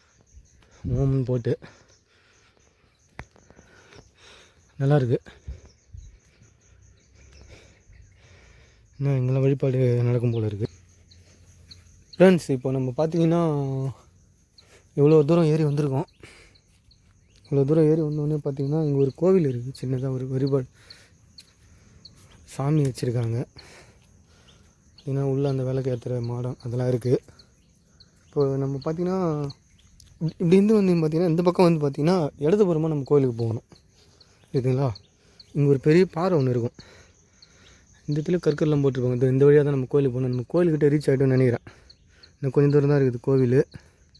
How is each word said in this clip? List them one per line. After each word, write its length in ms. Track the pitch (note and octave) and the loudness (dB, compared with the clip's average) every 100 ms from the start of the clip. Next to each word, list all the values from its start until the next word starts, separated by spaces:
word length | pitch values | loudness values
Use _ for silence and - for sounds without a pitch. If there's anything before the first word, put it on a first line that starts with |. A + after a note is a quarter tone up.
| _ _ _ - _ _ _ _ - B2+ | _ _ _ -20 _ _ _ _ -6 -4
ஓம்னு 240 | C3+ C3+ B2 | -2 -2 -2
போட்டு. 220 | B2+ A#2 - - - _ _ _ _ _ _ _ _ _ _ _ _ _ - - _ _ - _ - _ - _ _ - - _ _ _ - | -4 -4 -6 -10 -20 _ _ _ _ _ _ _ _ _ _ _ _ _ -20 -20 _ _ -20 _ -20 _ -20 _ _ -20 -20 _ _ _ -4
நல்லா 180 | C#3 D3 | 0 2
இருக்கு. 180 | B2 C3+ - - - - - _ _ - - - _ _ - _ _ _ _ _ _ _ - - - - - _ _ - - _ _ - - - _ _ _ - | 0 -4 -6 -20 -18 -18 -20 _ _ -20 -20 -20 _ _ -20 _ _ _ _ _ _ _ -20 -20 -20 -20 -20 _ _ -20 -20 _ _ -20 -20 -20 _ _ _ -6
இன்னும் 180 | C#3 C3+ | -2 -2
இங்கெல்லாம் 260 | B2+ C3+ C3+ | 0 0 0
வழிபாடு 340 | C3+ C#3 C3 B2+ A#2+ A#2+ | 2 0 0 0 2 0
நடக்கும் 260 | B2 A#2+ A#2 | 0 0 -2
போல 120 | G#2+ | -4
இருக்கு. 160 | G2+ A2 - _ _ _ - _ _ - - - - _ - _ - | -6 -8 -10 _ _ _ -20 _ _ -20 -20 -20 -20 _ -20 _ 4
ஃப்ரெண்ட்ஸ், 340 | F#3 F3 - C3+ | 6 6 0 -4
இப்போ 120 | C3 C3+ | -2 -4
நம்ம 120 | B2+ B2 | -4 -4
பார்த்தீங்கன்னா, 420 | D#3+ E3+ E3 E3+ E3 D3 C#3 C3+ C3+ - _ _ _ _ _ _ _ - _ - | -2 0 0 2 0 -2 -4 -6 -8 -10 _ _ _ _ _ _ _ -20 _ 2
இவ்வளோ 180 | D3 D#3 C#3+ | 4 6 4
தூரம் 220 | E3+ D#3+ | 2 2
ஏறி 120 | D#3 D3+ | 2 0
வந்திருக்கோம். 400 | C#3+ D3 C3 - _ - - - _ _ _ _ _ _ _ _ _ _ | -2 -2 -4 -6 _ -20 -20 -20 _ _ _ _ _ _ _ _ _ _
இவ்வளோ 160 | C#3 C#3 | -2 2
தூரம் 180 | D#3+ D#3 | 2 2
ஏறி 100 | D#3+ D3+ | 2 -2
வந்தோடனே 320 | D3+ D3 D3+ C#3+ | -4 -4 -4 -6
பார்த்தீங்கன்னா, 340 | C#3 C#3 D#3 D3+ | -6 -4 -2 -2
இங்க 100 | C#3 | 0
ஒரு 80 | C3+ - | 0 0
கோவில் 260 | F3 F#3+ D3 | 2 2 0
இருக்கு, 200 | A#2+ B2 - | -4 -10 -10
சின்னதா 300 | B2+ C3 C3+ C3 | -6 -4 -4 -6
ஒரு 100 | C3 | -6
வழிபாடு 340 | C3 C3+ C3+ B2+ _ - - _ _ _ - - _ _ - _ - - - - - - | -4 -2 -2 -4 _ -20 -20 _ _ _ -20 -20 _ _ -20 _ -20 -20 -20 -20 -20 -18
சாமி 280 | - C#3 D#3 C3+ | -6 -2 0 0
வச்சிருக்காங்க. 500 | A#2 B2 A#2+ A#2 A#2 - - - - - _ _ _ _ _ _ _ _ _ _ - C#3+ | -4 -4 -4 -4 -6 -8 -16 -20 -20 -20 _ _ _ _ _ _ _ _ _ _ -16 -8
ஏன்னா, 120 | C3+ C#3 | -4 -2
உள்ள 120 | C3+ C#3 | -2 -2
அந்த 100 | C3+ B2+ | -2 -4
விளக்கு 240 | C3 C3 | -4 -4
ஏத்துற 220 | B2 B2 B2 A#2 | -6 -6 -6 -6
மாடம் 260 | A#2+ B2 C3+ | -6 -8 -10
அதெல்லாம் 260 | A#2+ B2 B2+ | -8 -4 -2
இருக்கு. 200 | B2 B2 C#3 - - _ _ _ _ _ _ - _ _ | -2 0 -2 -2 -20 _ _ _ _ _ _ -20 _ _
இப்போ 140 | D3+ C#3 C3+ | -4 -2 -2
நம்ம 120 | C#3 C#3 D#3+ | -6 -6 -8
பார்த்தீங்கன்னா, 340 | D#3+ F3 F#3+ F3 D3+ C#3+ - _ _ _ _ - - | -6 -4 -4 -4 -4 -8 -12 _ _ _ _ -20 -10
இப்படி, 120 | D#3+ - | -10 -4
இப்படி 160 | F3 F#3+ | 2 4
இருந்து 200 | G#3 G#3+ | 4 2
வந்து 200 | F#3 F3 | 2 0
பார்த்தீங்கன்னா, 320 | D#3 D#3+ F3+ | 0 0 0
இந்த 100 | D#3+ F3 | 2 0
பக்கம் 180 | F3 F3 | 4 2
வந்து 140 | E3 D3 | 2 -2
பார்த்தீங்கன்னா, 320 | C#3 D3+ F#3 C#3+ - D3 | -2 0 0 -2 -2 0
இடதுபுறமா 420 | G#3 G3 D#3 D#3+ | 2 2 0 -2
நம்ம 140 | D3+ B2+ | -4 0
கோயிலுக்கு 260 | D3 C3 A#2 | 2 2 -2
போகணும், 240 | A#2 A2 - - _ _ _ _ _ _ _ | -4 -6 -10 -20 _ _ _ _ _ _ _
இருக்குங்களா? 360 | C#3+ B2 B2+ C#3 G2+ _ _ _ _ - D3+ | -4 -2 -2 -2 -6 _ _ _ _ -10 -2
இங்க 120 | C#3+ C#3 | 2 2
ஒரு 60 | D#3 | 4
பெரிய 160 | E3 F#3 E3 | 4 2 0
பாறை 180 | F#3 E3+ | 0 0
ஒண்ணு 160 | B2+ B2 | 0 -2
இருக்கும். 220 | A#2 - - - _ _ _ _ - _ - - _ _ - | -4 -8 -20 -20 _ _ _ _ -20 _ -20 -20 _ _ -6
இந்த 100 | D3 | -6
இடத்துல 180 | D3+ F3+ D#3+ | -2 0 0
கற்கள்லாம் 380 | D3 D#3 D3 | 0 0 2
போட்டிருப்பாங்க. 340 | C#3 C3 B2 B2 | 0 0 -2 0
இந்த, 100 | C3 C3 | 0 4
இந்த 80 | C#3+ | 6
வழியா 140 | D3 | 6
தான் 120 | D3 C#3 | 4 -2
நம்ம 120 | B2+ | -2
கோயிலுக்கு 240 | C#3+ C#3 A#2+ | 0 0 -2
போகணும். 180 | B2+ | -4
நம்ம 160 | B2 A#2 | -4 -2
கோயிலுக்கிட்ட 340 | E3+ F3+ D3+ D3 | 0 0 2 2
ரீச் 140 | D3+ D3 | 2 0
ஆயிட்டோம்னு 280 | C3+ C3+ C3 | 0 2 2
நினைக்கிறேன். 280 | C3 A#2 - - _ _ _ _ _ _ | 2 0 -8 -20 _ _ _ _ _ _
இன்னும் 180 | C#3 D3+ | -2 2
கொஞ்சம் 180 | C#3+ | 4
தூரம் 180 | D3 C#3+ | 2 2
தான் 80 | D3 | 2
இருக்குது 260 | C3 A#2 - | 0 -2 0
கோவில். 320 | C3+ B2+ B2+ - - - _ _ | 2 4 2 0 -8 -20 _ _